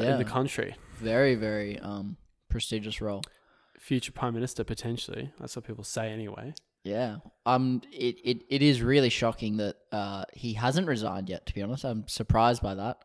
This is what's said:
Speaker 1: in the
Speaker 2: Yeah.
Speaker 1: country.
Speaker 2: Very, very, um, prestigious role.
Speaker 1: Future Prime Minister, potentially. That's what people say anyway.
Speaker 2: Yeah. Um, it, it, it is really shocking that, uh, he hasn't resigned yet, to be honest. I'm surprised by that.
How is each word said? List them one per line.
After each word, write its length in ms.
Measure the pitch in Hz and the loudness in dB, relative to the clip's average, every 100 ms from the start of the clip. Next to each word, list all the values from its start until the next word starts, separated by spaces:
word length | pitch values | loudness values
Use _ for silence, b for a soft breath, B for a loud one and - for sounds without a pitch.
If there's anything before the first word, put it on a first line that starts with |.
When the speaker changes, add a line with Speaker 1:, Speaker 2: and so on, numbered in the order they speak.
| 113 | 4
Speaker 1:
in 80 | 135 | 2
the 80 | 113 | 2
Speaker 2:
Yeah. 40 | |
Speaker 1:
country. 460 | 127 131 - 95 - - - | 0 0 -2 -6 -6 -16 -8
Speaker 2:
Very, 380 | 110 117 139 120 | 0 4 6 4
very, 440 | 107 107 104 104 | 0 -2 -4 -6
um, 380 | - 101 101 170 _ _ - | -8 -8 -8 -10 _ _ -6
prestigious 500 | 117 - 110 107 107 | -4 -2 -4 -4 -6
role. 200 | 110 101 - b b b b - | -4 -6 -8 b b b b -14
Speaker 1:
Future 320 | - 131 - | -2 -2 -2
Prime 220 | - 127 | -4 -4
Minister, 320 | 117 127 - 113 | -2 -4 -4 -6
potentially. 680 | 117 117 117 - - 135 - | -4 -4 -6 -6 -8 -10 -10
That's 160 | - - | -12 -12
what 80 | 113 | -12
people 200 | 107 98 | -12 -8
say 260 | - 110 | -6 -4
anyway. 420 | 110 107 101 113 160 _ _ | -6 -8 -10 -12 -14 _ _
Speaker 2:
Yeah. 360 | 95 104 123 104 - _ - | -6 -4 -4 -6 -14 _ 0
Um, 360 | 131 131 127 - | 2 4 0 -4
it, 240 | - 123 120 - | -4 -4 2 2
it, 180 | 120 - | 2 2
it 120 | 139 | 4
is 200 | 147 131 | 6 6
really 260 | 117 143 127 | 6 6 6
shocking 480 | 113 117 113 113 107 | 4 0 0 -2 0
that, 220 | 104 - - | -2 -6 -8
uh, 320 | 107 101 98 95 | -6 -4 -6 -10
he 180 | - 120 | -8 -6
hasn't 320 | 107 123 143 180 | -2 2 2 2
resigned 440 | 123 107 95 92 | 0 -2 -4 -6
yet, 160 | 92 - | -8 -8
to 80 | |
be 80 | - | -6
honest. 240 | 101 131 135 | -4 -4 -4
I'm 200 | 110 107 | -4 -4
surprised 520 | - 110 113 117 120 | -4 2 6 6 4
by 140 | 101 98 | 0 -4
that. 220 | 107 127 | -6 -6